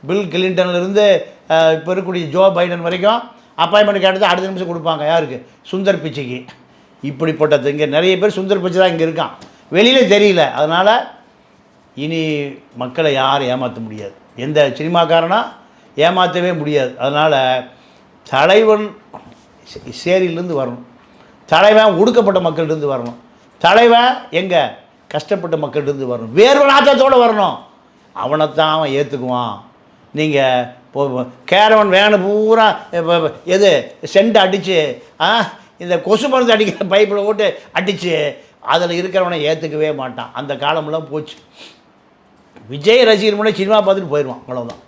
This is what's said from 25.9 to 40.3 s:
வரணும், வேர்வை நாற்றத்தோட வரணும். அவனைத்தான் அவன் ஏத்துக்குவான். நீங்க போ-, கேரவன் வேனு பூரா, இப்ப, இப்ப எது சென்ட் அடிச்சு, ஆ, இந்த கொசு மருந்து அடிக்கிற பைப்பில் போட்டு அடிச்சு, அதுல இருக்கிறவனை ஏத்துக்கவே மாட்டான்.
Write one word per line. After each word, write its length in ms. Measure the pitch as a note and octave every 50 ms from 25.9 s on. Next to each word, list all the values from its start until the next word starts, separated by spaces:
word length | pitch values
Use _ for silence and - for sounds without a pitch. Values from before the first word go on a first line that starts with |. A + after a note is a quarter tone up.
| C#3+ C3+ C3+ B2 A#2+
வரணும், 180 | A#2 A2+ A2 A#2
வேர்வை 320 | D#3+ G#3+ B3+ C#4 C#4 C#4+ C#4
நாற்றத்தோட 480 | C#4 C#4 - C#4+ C#4 A#3+ C4 C4+ C4+
வரணும். 420 | B3 A#3+ A#3 A3 G#3+ G3 E3+ B2+ - - - _ _ _ _ _ _ _ _ _
அவனைத்தான் 600 | - A2+ B2+ D3 D#3 D#3 D3+ C3+ D#3 D#3+ D#3 D#3
அவன் 160 | D#3+ D#3 C#3
ஏத்துக்குவான். 680 | C3+ C#3 D3 B2+ C3+ C3+ B2 B2+ B2 B2 A#2+ A2+ G#2 G2 G#2+ - _ _ _ _ _ _ _ _
நீங்க 600 | _ C#3+ D#3 D#3 D3 C#3 C3+ C3 B2+ B2 B2 A#2 - - _ _ _
போ-, 340 | C3+ C#3+ C#3 B2+ B2+ B2 B2 - - -
கேரவன் 460 | - F3+ F#3+ G#3+ G#3+ A3 A3 G#3 G3+
வேனு 300 | F#3 F#3+ G3+ G#3+ G#3+ G3+
பூரா, 580 | F3+ G3 G#3 G#3+ G#3+ G#3+ A3+ A3+ A3 G#3+ - - - -
இப்ப, 240 | - E3+ E3 D#3+ E3+
இப்ப 160 | E3+ D#3+ D3 - - -
எது 500 | F3 F3+ F#3+ G#3 G3 E3 C3+ A2+ - - _ - D3+ -
சென்ட் 240 | G3 G3+ A3+ G#3+ G#3+
அடிச்சு, 680 | F#3+ F#3 F#3 G3+ D#3 F3+ F#3 E3 D3+ C#3+ A#2+ - - - _ _
ஆ, 300 | D#3 F3+ G#3+ A#3 G3+ - - - - _ _ _
இந்த 240 | F3 F3 F3 E3
கொசு 280 | E3+ F3+ G#3+ G#3+ B3 C#4+
மருந்து 220 | C4 C4 B3 A#3
அடிக்கிற 340 | A3 G#3+ A3 G3 E3 - G#3
பைப்பில் 400 | F3+ F#3+ G3+ G#3+ G3 G3+ G#3 G3+
போட்டு 360 | G#3 G#3+ G3+ G#3+ F#3+ - - - - _
அடிச்சு, 640 | D#3+ F#3 F#3 G3+ D3+ E3+ F3+ E3 D#3 D3+ D3 C3 - - _ _ _
அதுல 340 | - - C#3 E3+ F3+ E3+ E3+
இருக்கிறவனை 460 | F3 F3 F#3 F3+ G3 F#3 F3 F3 D#3+
ஏத்துக்கவே 560 | D3 D3 D#3+ D#3 D#3 D#3 D3 D3+ D#3 D3+ D3
மாட்டான். 340 | C#3 C3 B2+ B2 B2 A#2 A2+